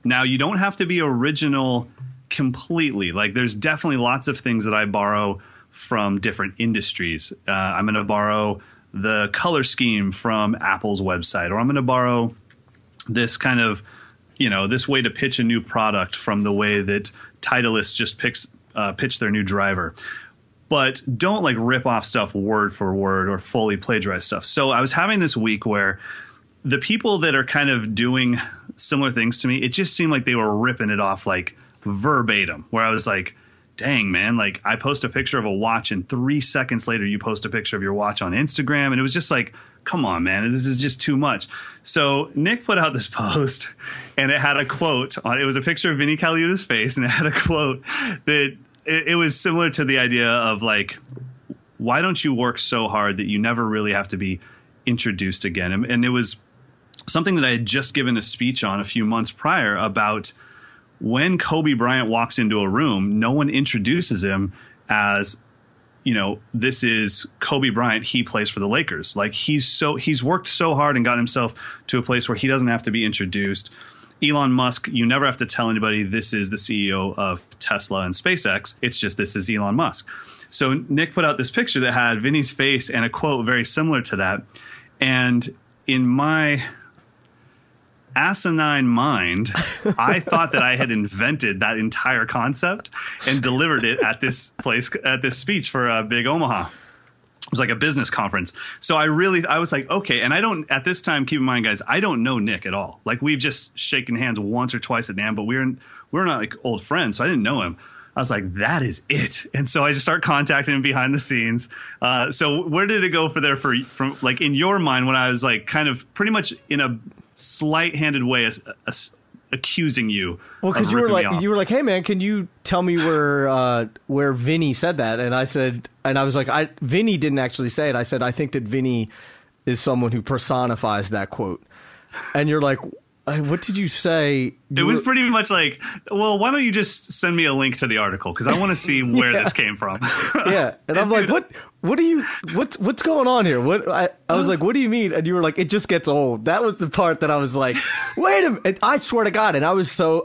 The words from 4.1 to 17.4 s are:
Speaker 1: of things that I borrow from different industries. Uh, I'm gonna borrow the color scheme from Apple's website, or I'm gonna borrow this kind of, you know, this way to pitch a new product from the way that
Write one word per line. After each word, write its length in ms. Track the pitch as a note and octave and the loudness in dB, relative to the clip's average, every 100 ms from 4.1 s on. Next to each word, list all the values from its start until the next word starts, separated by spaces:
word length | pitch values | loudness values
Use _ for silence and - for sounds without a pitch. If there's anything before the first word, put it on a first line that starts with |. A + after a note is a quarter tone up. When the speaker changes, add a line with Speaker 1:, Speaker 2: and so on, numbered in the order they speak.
| C3 C#3+ | 0 -2
Speaker 1:
of 120 | C3+ | -4
things 260 | B2+ A2+ | -2 -2
that 100 | G#2+ | 0
I 120 | G#2+ G#2 | 0 0
borrow 540 | G2+ G2+ G#2 G2+ F#2+ - - - | 2 2 2 0 -4 -10 -20 -20
from 480 | - - A2+ G2+ G2 | -14 -4 -2 0 0
different 340 | A2 - G2 G2 | -2 -2 -6 -2
industries. 720 | A#2 G#2+ - - F2 D#2+ - - - | 0 0 -2 -2 -4 -4 -8 -8 -2
Uh, 60 | |
I'm 320 | F#2+ F#2+ F2 G#2 | 0 0 0 0
gonna 160 | G#2+ | 0
borrow 580 | G2+ G#2 G#2 G#2+ G#2 G2+ - - _ | 0 0 2 2 0 -4 -10 -20 _
the 360 | G2 G#2+ G#2+ G#2 | -6 -2 0 0
color 300 | - F3+ D#3 | 0 0 2
scheme 480 | B2+ - B2 G#2 G2 | 0 0 0 2 0
from 460 | F#2+ A#2 A2 G#2+ A2+ | -2 -2 0 0 0
Apple's 400 | F#2+ F#2+ A2 G2 | -2 -2 -2 -2
website, 500 | F#2 F2+ E2+ G2 E2+ | -2 -2 -2 -4 -2
or 80 | G#2 | 0
I'm 80 | B2 | 0
gonna 120 | C#3+ | 0
borrow 520 | B2+ B2+ B2 A#2+ A#2 - _ _ _ _ _ - - | 0 2 2 2 -2 -6 _ _ _ _ _ -10 -4
this 280 | A#2+ A#2 - | 0 0 0
kind 240 | C3+ B2 | 0 2
of, 220 | A2+ G2+ - - - _ _ - | 2 0 -8 -20 -20 _ _ -2
you 140 | B2+ | 0
know, 160 | G2 G2 | 0 0
this 220 | B2 - | 0 0
way 120 | C3+ | 0
to 100 | A#2 | 0
pitch 280 | - C#3 C3 | 0 -2 0
a 60 | |
new 160 | A#2 A2+ | 0 0
product 560 | - A#2 A2 G2+ F2+ - | -2 0 2 2 -2 -4
from 260 | - G#2 | -2 0
the 100 | G#2 | 0
way 280 | G2+ G#2 G#2 | 2 2 0
that 300 | G2 G2 G2 - - - | 0 -2 -4 -12 -20 -10